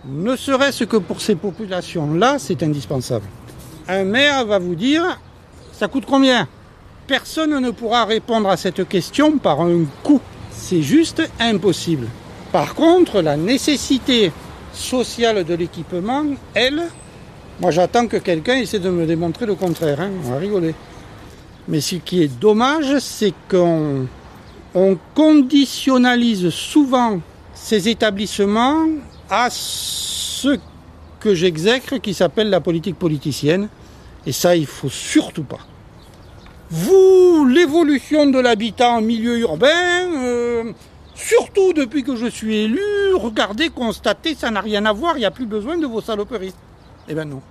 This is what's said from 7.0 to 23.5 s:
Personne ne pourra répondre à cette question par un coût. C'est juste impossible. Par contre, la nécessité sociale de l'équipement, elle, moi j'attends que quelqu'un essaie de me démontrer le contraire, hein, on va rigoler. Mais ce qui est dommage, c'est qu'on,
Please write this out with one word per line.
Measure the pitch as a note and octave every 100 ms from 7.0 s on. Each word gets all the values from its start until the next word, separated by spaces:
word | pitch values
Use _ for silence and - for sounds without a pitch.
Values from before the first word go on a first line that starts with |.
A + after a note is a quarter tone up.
| -
Personne | - - D#4+ D#4 D4
ne | B3+
pourra | G#3+ A#3 A#3+ G#3
répondre | A3 - A3+ G3
à | F#3
cette | F#3+ E3+ F3+
question | F#3+ - - D4+ D4+
par | F#3+ C#3+
un | E3+ E3+ D3+ -
coût. | - C#4+ - - -
C'est | - - F3
juste | C#3+ C#4+ D#4+ - D#4+ -
impossible. | A#3 G3+ G3+ E3 E3+ D#3 A2+ - - - -
Par | - - -
contre, | D#4+ F4+ E4+ G3+
la | D#3 D3
nécessité | F3 C4 - C#4+ - C4 - A#3+ F#3+ - - - -
sociale | - - B3+ A3+ - A#3 G#3+
de | D#3+
l'équipement, | E3+ F3 - D3+ F3+ G3+ C4+ D4+ C4 -
elle, | - B3 D4 E4+ - - - - - - -
moi | F3+
j'attends | D#3 F3 A#3 A#3
que | G3+
quelqu'un | - E3 D#3 C4
essaie | G#3+ G#3+
de | F#3
me | F3 D#3+
démontrer | E3 E3+ D#3+ A#3
le | F3+
contraire, | F#3 D#3+ D#3+ C#3+
hein, | G3 F#3+
on | C3
va | C3
rigoler. | G3 G#3 E3 D#3 - - - - - - - - -
Mais | D#3+
ce | - F3+
qui | - F3+
est | D3+ B2
dommage, | G#3+ G#3+ B3+ D#4 C4+ C#4
c'est | - - G#3+ D3+
qu'on, | -